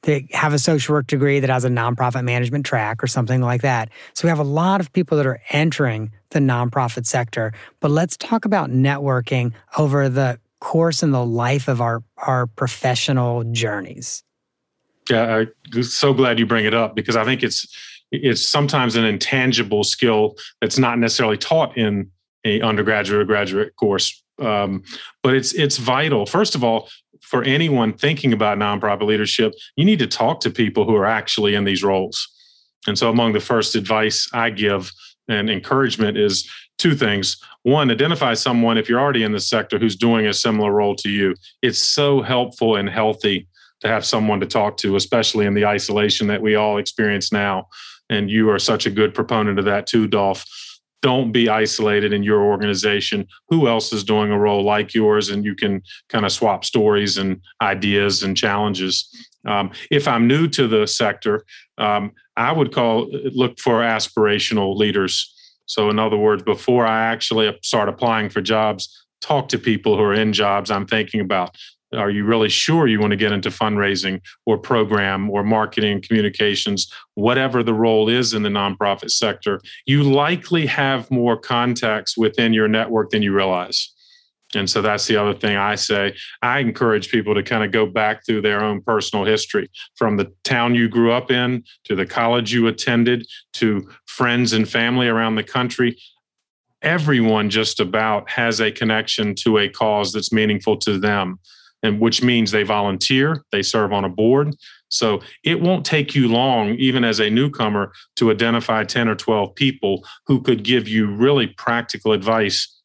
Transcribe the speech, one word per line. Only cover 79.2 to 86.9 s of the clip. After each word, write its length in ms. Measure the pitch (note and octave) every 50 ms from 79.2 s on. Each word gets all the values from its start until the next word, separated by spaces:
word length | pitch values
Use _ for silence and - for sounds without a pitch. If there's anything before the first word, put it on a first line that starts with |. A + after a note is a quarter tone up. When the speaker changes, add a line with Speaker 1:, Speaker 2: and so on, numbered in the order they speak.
| - G#2+ G2 - - G#2+ G2+ F#2 - - - - -
Speaker 2:
You 180 | - C3+ D3 D3
likely 600 | C#3+ C3+ C#3 D3 D3+ F3+ F3+ - - F3 E3 D#3+
have 440 | B2+ - - C#3+ C3+ C3+ B2+ A2+ -
more 280 | C3 B2 A#2+ A#2+ A#2 A2+
contacts 800 | - - B2+ A#2+ A#2+ B2 A#2+ A#2+ - A2+ G#2+ G#2+ G2+ - - -
within 360 | A2+ G#2+ G#2+ - A#2+ A2+ A2+
your 140 | A2 A2 G#2+
network 440 | G#2+ A2 A#2 - A2+ A2 G#2+ -
than 100 | - G#2+
you 120 | G#2 G2+ G2
realize. 580 | G2+ G2 F#2+ F#2 F2+ F2+ F#2 - - - - _ _ _ _ - _ _ _ _ _ _ _ -
And 160 | G2+ G2 F#2
so 120 | - A2
that's 260 | G2+ G#2+ G#2 G2+ - -
the 80 | A2+
other 180 | G#2+ G#2 G#2 F#2+
thing 240 | - - G#2+ G2+ G2
I 180 | G2 G#2 G#2
say. 400 | G2+ - - A2 G2+ G2 G2+ F#2+ - - - - -
I 180 | - B2 B2 C#3+
encourage 500 | C3+ A#2 G#2+ - B2+ A#2